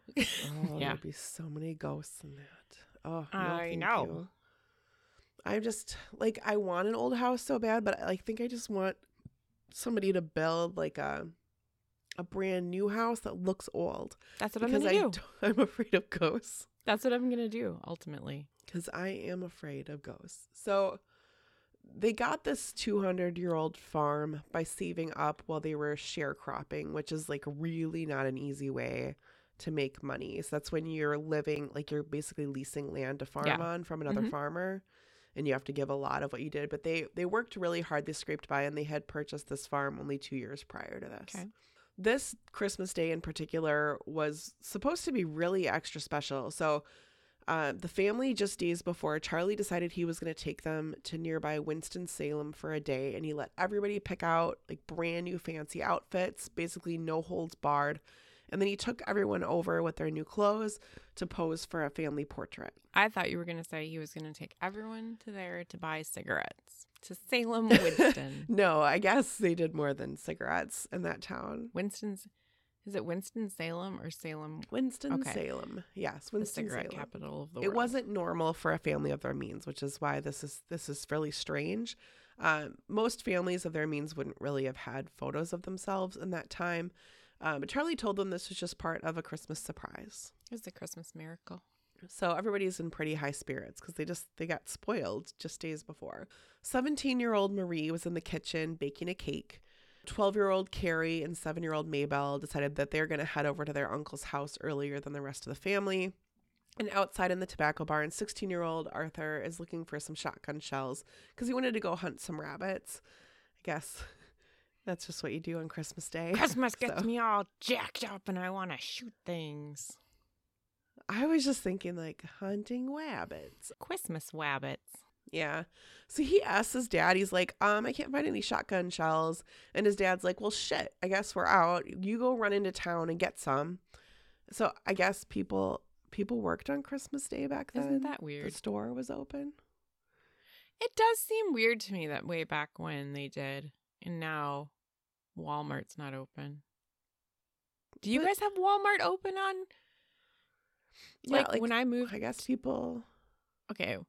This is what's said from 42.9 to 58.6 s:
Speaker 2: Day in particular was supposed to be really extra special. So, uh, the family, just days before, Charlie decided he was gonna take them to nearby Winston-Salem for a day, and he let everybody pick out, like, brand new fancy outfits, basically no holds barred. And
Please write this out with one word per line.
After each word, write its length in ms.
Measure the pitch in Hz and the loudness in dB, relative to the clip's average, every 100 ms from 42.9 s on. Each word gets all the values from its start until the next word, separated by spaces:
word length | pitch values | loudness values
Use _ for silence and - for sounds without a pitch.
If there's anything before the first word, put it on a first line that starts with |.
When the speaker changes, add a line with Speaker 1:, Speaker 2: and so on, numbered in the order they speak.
Speaker 2:
Day 180 | - 165 | 0 0
in 100 | 165 | 0
particular 760 | 165 160 156 160 156 147 151 139 - | -4 -6 -2 0 4 4 4 0 -4
was 480 | 160 151 151 - - | 0 0 -2 -8 -14
supposed 460 | - 202 277 349 339 | -8 -2 0 0 0
to 80 | |
be 100 | 254 | 0
really 420 | 165 151 175 190 147 | 0 2 2 4 4
extra 320 | 147 - 151 | 2 0 -8
special. 500 | - 147 - 139 120 | -4 -4 -2 -4 -4
So, 320 | - 160 151 - - - _ _ _ - | 0 2 2 0 -20 -20 _ _ _ 0
uh, 240 | 160 143 | 2 2
the 160 | 175 175 | 0 -2
family, 460 | - 196 233 269 | 2 4 4 2
just 260 | 214 202 - | 4 2 2
days 220 | 170 170 | 0 0
before, 380 | - 170 156 151 | 0 0 0 0
Charlie 360 | - 165 185 208 | 0 2 2 2
decided 380 | 196 175 175 | 2 0 0
he 100 | 175 | 0
was 160 | 170 165 | 0 0
gonna 140 | 165 | -4
take 300 | 160 156 - | -4 -4 -4
them 320 | 160 156 156 - | -2 -2 -2 -6
to 140 | - 165 | -6 -4
nearby 420 | 165 160 151 151 | -2 0 0 0
Winston-Salem 920 | 151 160 - 180 175 - 147 151 151 | -2 -4 -4 -8 -6 -4 -2 -2 -4
for 220 | 151 156 | -6 -4
a 80 | 156 | -2
day, 340 | 147 131 135 104 | 0 0 0 -2
and 80 | |
he 100 | 156 | -4
let 180 | 147 - - | -4 -4 -2
everybody 420 | 185 208 202 202 | 0 2 0 0
pick 220 | - 180 | -2 0
out, 360 | 170 165 170 - - | 4 6 4 0 -8
like, 180 | 156 - | -12 -8
brand 360 | 170 170 170 180 | -2 0 0 -2
new 120 | 175 | -4
fancy 420 | - 160 151 - | -4 -6 -6 -2
outfits, 680 | - 175 - 185 185 - - | 2 2 0 0 0 -2 -8
basically 480 | - 170 175 175 165 | -4 -4 -4 -4 -2
no 240 | 160 160 | 0 0
holds 340 | 165 180 165 - | 0 -2 -4 0
barred. 460 | 143 143 147 151 - - - - - | 2 4 4 0 -8 -20 -20 -20 -4
And 120 | 196 | 2